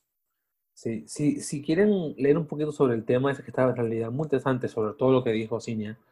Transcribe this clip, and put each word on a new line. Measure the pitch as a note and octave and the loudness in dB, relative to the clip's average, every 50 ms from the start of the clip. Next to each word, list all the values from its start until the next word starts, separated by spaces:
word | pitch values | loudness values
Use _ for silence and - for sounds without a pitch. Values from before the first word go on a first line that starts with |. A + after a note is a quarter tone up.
| _ _ _ _ _ _ _ _ _ _ _ _ _ _ _ | _ _ _ _ _ _ _ _ _ _ _ _ _ _ _
Sí, | - - A#2 A2+ A2 - - | -12 -8 -8 -8 -8 -10 -10
sí, | - - D3+ C#3+ C3+ - | -6 -2 0 0 0 -2
si | - - - C#3+ | -4 -8 -8 -6
quieren | - - D#3+ F3+ G#3 G#3+ G#3 F#3+ E3+ C#3+ - - | -2 0 2 4 4 4 4 2 0 -4 -4 0
leer | C3 C#3 D3 E3 | 2 2 4 2
un | E3 - | 0 -4
poquito | D#3 D3 D3+ D3+ | -4 -6 -4 -4
sobre | D3 - D3 B2+ A#2 | 0 2 2 2 2
el | A2 G#2+ | 0 0
tema | - B2 B2 C3 C#3 | 0 0 2 2 0
ese | C3+ C3 - | -2 -4 -8
que | - | -6
estaba | - - B2+ B2+ | 0 2 2 2
en | A2+ A#2 | 2 0
realidad | A#2+ A2+ A2+ A2+ A2+ A2+ | 0 -2 0 -2 -2 -4
muy | B2 C#3 D#3+ | -4 -4 -2
interesante, | D3+ - C3 - C#3 C3 B2+ B2 A2 | 0 0 0 2 0 0 0 -2 -4
sobre | - A#2 G#2+ G#2+ G#2 | -2 -2 -2 -2 0
todo | - C3 B2+ | 2 4 4
lo | C3 B2+ B2+ | 4 4 4
que | A#2+ | 2
dijo | A2 A2 A2 A2 A#2 A2 | 0 0 -2 -2 -4 -6
Cinia, | - - A#2 A2 G#2 G#2+ A2 - _ _ | -6 -6 -6 -6 -6 -8 -10 -14 _ _